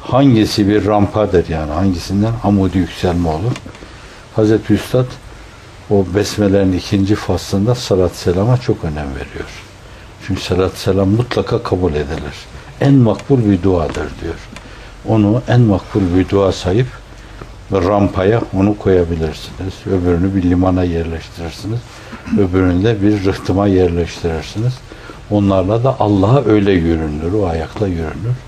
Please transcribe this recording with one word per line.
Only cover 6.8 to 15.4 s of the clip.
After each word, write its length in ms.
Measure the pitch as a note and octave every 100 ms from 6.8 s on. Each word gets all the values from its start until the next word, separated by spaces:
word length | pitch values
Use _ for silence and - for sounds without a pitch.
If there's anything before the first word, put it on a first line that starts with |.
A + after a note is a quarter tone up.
| - G#2 G2
faslında 600 | G#2 - F2 - G2 G#2
salat 420 | B2+ - G2 F2+ -
selama 400 | - F2+ G#2+ B2+
çok 280 | - G#2+
önem 220 | E2+ D2 C#2+
veriyor. 360 | C2+ C2 - - - - - - - - - -
Çünkü 160 | F#2+
salat 300 | - F2+ F#2
selam 360 | - - F#2+ F#2+
mutlaka 540 | G#2+ A#2+ - G2 A#2
kabul 300 | - G2 F2+
edilir. 400 | D2+ C#2+ D#2 D2+ - - - - -
En 140 | C#3
makbul 560 | C#3 A#2 G2+ - C3+ A2
bir 120 | G2
duadır 460 | F#2 F2+ D2+ - D2+ -
diyor. 120 | E2 E2 - - - - - - -
Onu 340 | A2 G2+ G#2+